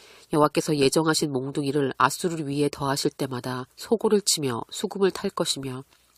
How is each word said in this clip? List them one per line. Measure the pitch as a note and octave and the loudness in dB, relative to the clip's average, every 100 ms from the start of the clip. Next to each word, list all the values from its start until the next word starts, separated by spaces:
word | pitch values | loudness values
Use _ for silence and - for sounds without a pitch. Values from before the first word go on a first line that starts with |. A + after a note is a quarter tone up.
| - - - | -20 -20 -2
여호와께서 | D#3 D3 - D#3+ D3+ | 4 4 4 0 4
예정하신 | C3+ E3+ D#3+ D#3 D#3 | 4 4 2 2 0
몽둥이를 | C3 C3+ C#3 C#3 D3 C3+ - | -2 -4 -4 -2 0 0 2
아수르 | C3 - F3+ E3 | 0 0 -4 -4
위에 | C#3 C#3+ C#3+ | -4 0 0
더하실 | - C#3 C#3+ D3+ | -2 -2 -2 -2
때마다 | - C3+ B2 B2+ B2+ B2+ - | -2 -6 -4 -6 -8 -10 -12
소고를 | - A3 A3 G#3 | -2 0 4 2
치며 | - - C#3 A2+ - | 2 0 0 -4 -6
수금을 | - G3+ F#3+ F#3+ | -6 -6 0 0
탈 | - G3+ | 0 -4
것이며, | - E3+ C#3 C3+ B2+ - _ _ | -2 -4 -4 -6 -10 -12 _ _